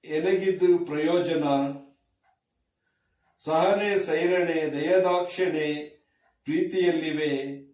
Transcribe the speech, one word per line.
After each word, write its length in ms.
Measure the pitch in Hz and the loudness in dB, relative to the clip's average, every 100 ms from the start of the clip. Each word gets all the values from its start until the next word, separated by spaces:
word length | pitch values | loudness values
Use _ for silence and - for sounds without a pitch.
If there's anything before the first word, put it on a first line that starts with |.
ಎನಗಿದ್ದು 800 | 156 156 175 190 190 185 180 175 170 | -4 -2 0 2 2 2 4 2 2
ಪ್ರಯೋಜನ, 580 | 147 160 175 175 160 147 139 139 139 - _ _ _ _ _ _ _ _ _ _ _ _ _ _ _ | -2 0 0 0 0 0 0 0 -6 -16 _ _ _ _ _ _ _ _ _ _ _ _ _ _ _
ಸಹನೆ, 600 | 156 160 185 202 208 196 | -2 2 2 2 2 0
ಸೈರಣೆ, 560 | 165 160 175 180 170 | 0 0 2 2 0
ದಯದಾಕ್ಷಿಣೆ 1400 | 160 151 147 151 185 185 180 175 - 185 156 151 147 151 - _ _ _ _ | -2 -2 -2 2 2 4 0 -2 -2 -2 -2 -4 -4 -8 -18 _ _ _ _
ಪ್ರೀತಿಯಲ್ಲಿವೆ. 1200 | - 165 170 185 175 160 156 151 151 135 139 139 - | -4 -2 0 0 0 0 -2 -2 -2 -2 -6 -10 -16